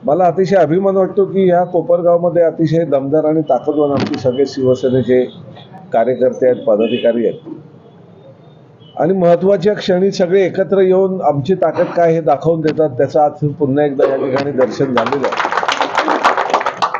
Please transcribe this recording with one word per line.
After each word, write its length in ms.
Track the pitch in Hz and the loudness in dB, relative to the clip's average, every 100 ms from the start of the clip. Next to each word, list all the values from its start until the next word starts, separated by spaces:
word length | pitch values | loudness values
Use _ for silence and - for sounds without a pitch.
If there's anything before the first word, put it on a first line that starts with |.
मला 200 | - 160 | 0 2
अतिशय 320 | 180 165 185 190 | 2 2 2 2
अभिमान 400 | 151 175 196 190 | 4 2 2 0
वाटतो 280 | 185 190 | 0 0
की 240 | 185 180 185 | 0 2 2
या 160 | 175 | 2
कोपरगावमध्ये 760 | 175 180 165 175 170 170 175 156 | 0 -2 0 2 2 2 2 2
अतिशय 420 | 165 160 160 165 | 0 2 0 0
दमदार 400 | 165 139 139 151 | 0 -2 0 0
आणि 160 | 156 156 | 0 0
ताकदवान 500 | 151 123 151 147 147 | 0 -2 0 0 0
आमचे 280 | 139 - 143 | 0 -2 -2
सगळे 280 | 127 127 135 | -2 0 -2
शिवसेनेचे 840 | 135 127 127 135 127 120 127 123 - - - - - - | 0 0 0 0 0 2 0 0 -8 -20 -20 -20 -20 -4
कार्यकर्ते 540 | 117 117 120 127 113 127 | 0 0 0 -2 2 0
आहेत, 180 | 110 | 0
पदाधिकारी 640 | 117 104 113 117 113 117 104 | 0 0 0 0 0 0 -2
आहेत 280 | 78 80 - - - - - - - - - - - - - - - | -4 -14 -18 -20 -20 -20 -20 -20 -20 -20 -20 -20 -20 -20 -20 -20 -4
आणि 120 | 160 | -2
महत्त्वाच्या 640 | 190 175 170 185 202 190 | 2 2 4 2 2 0
क्षणी 360 | 208 - 180 196 | -2 -2 0 0
सगळे 360 | 185 180 196 180 | 0 0 2 0
एकत्र 340 | 180 190 196 | -2 0 2
येऊन 400 | 185 185 190 185 | 4 2 2 0
आमची 320 | 147 143 131 | -2 -2 -2
ताकद 300 | 185 165 156 170 - | 0 0 0 -2 2
काय 160 | 170 | 2
हे 80 | 165 | 2
दाखवून 400 | 156 139 160 165 | 0 0 0 0
देतात. 300 | 156 151 156 | -2 0 -2
त्याचा 340 | 123 135 156 | 0 0 2
आज 240 | 147 147 147 | 0 0 -4
पुन्हा 360 | - 143 139 | -2 0 0
एकदा 200 | 147 135 - | 0 0 0
या 80 | 135 | 0
ठिकाणी 340 | 139 131 143 | -2 -2 -2
दर्शन 340 | 127 127 - | -2 -2 0
झालेलं 420 | 139 123 139 143 123 | -2 0 -2 -2 -2
आहे. 380 | - - - - - 67 - - 65 - - - - - - - | -4 -4 -2 -4 -4 -4 -4 -2 0 0 -2 -2 -2 -4 -6 -6